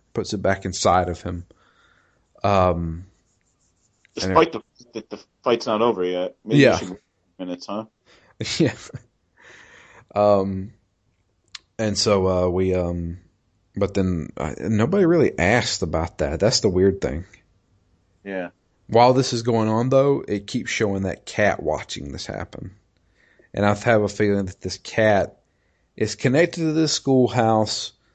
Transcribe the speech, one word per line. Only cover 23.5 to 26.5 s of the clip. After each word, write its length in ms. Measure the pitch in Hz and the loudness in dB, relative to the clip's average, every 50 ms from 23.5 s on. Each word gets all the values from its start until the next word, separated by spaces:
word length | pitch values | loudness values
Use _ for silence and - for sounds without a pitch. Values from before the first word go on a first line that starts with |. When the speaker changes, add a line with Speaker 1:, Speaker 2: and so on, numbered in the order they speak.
| - | -4
Speaker 1:
And 100 | - 101 | 0 0
I 100 | 101 104 | 0 0
have 280 | 104 - 120 117 107 | 0 2 2 2 4
a 60 | 104 98 | 2 0
feeling 380 | - - 107 101 101 101 98 | 0 0 0 0 0 0 -2
that 140 | 92 - _ | -6 -10 _
this 160 | - 92 - - | -10 -10 -10 -10
cat 600 | - - - - 110 107 104 95 87 - - _ _ _ _ _ _ _ _ _ _ _ _ | -14 -6 -2 2 2 4 4 2 0 -2 -6 _ _ _ _ _ _ _ _ _ _ _ _
is 180 | - 110 107 - | -6 -6 -6 -4
connected 460 | - - 131 127 151 175 170 | -2 0 2 2 2 2 0